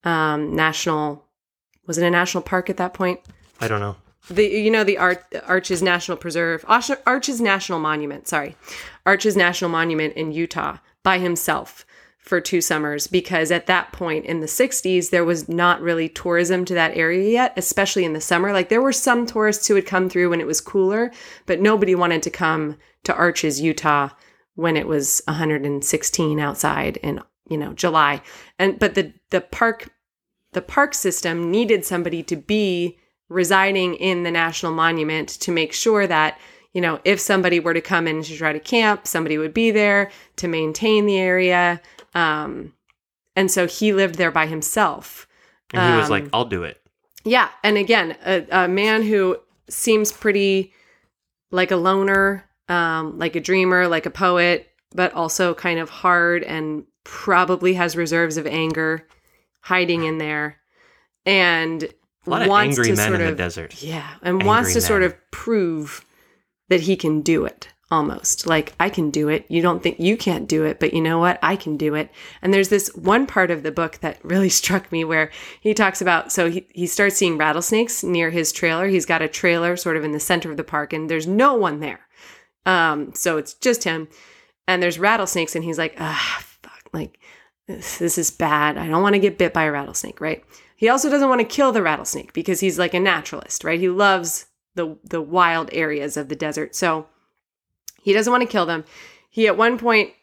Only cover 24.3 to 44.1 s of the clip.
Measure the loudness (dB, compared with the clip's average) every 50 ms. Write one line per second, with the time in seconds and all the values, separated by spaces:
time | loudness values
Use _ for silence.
24.3 | _ _ _ _ _ -4 -2 0 0 0 0 0 -2 -2 0 0 -2 -2 -2 -4
25.3 | -4 -2 0 0 0 0 -2 -2 -4 -4 -2 -2 -2 -2 -2 -2 -2 0 0 0
26.3 | 0 -2 -2 -4 -4 -2 -2 -2 0 0 -2 -4 -6 -6 -6 -6 -6 -6 -10 _
27.3 | _ _ _ -8 -6 -6 -6 -8 -6 -2 -2 2 4 4 4 2 0 -4 -8 -18
28.3 | -20 -20 -20 -20 _ _ 0 0 2 2 0 0 2 0 -4 -4 -8 _ _ _
29.3 | -2 -2 -2 _ -2 0 0 0 0 -4 -12 -20 _ _ _ _ _ _ _ _
30.3 | _ _ _ _ -8 -8 -8 -2 2 2 2 2 0 -4 -4 -2 -4 -2 -4 -4
31.3 | -2 -2 -2 0 0 0 4 4 2 2 2 -2 -4 -2 -2 -4 -4 -6 -6 -6
32.3 | -8 -8 -4 -2 0 0 0 0 0 -2 -4 -4 -6 _ _ _ _ _ _ _
33.3 | -2 -2 0 4 4 4 4 4 2 0 0 -2 -2 -2 -2 -2 0 0 -2 -2
34.3 | 0 0 0 -2 -2 -4 -4 -4 0 2 2 2 2 2 -2 -2 -2 -4 -4 -6
35.3 | -10 -8 -4 -2 0 0 0 -2 -4 -2 0 2 4 4 2 2 2 2 2 0
36.3 | -2 -8 -20 -20 -20 -20 _ _ _ -2 -2 -2 -2 0 2 0 2 2 2 0
37.3 | 2 2 4 2 2 2 2 0 -2 -2 -2 0 0 0 0 0 -2 -4 -6 -10
38.3 | -10 -4 -4 -4 -4 -4 -6 0 0 2 4 2 2 0 -4 -4 -4 -2 -2 0
39.3 | -2 -2 -2 -2 0 2 2 4 4 4 4 4 4 2 0 -2 -6 -20 -20 _
40.3 | _ -6 -6 -4 -2 -2 -2 -4 -4 -2 0 2 4 4 4 2 2 2 2 2
41.3 | 2 2 4 4 4 4 2 2 0 -2 _ -20 -20 -20 -20 _ _ 0 0 0
42.3 | 0 -2 -4 -8 -8 -10 -12 -14 _ _ _ _ _ _ _ _ _ _ _ _
43.3 | _ 0 0 2 2 0 0 0 -2 0 0 2 4 4 2 0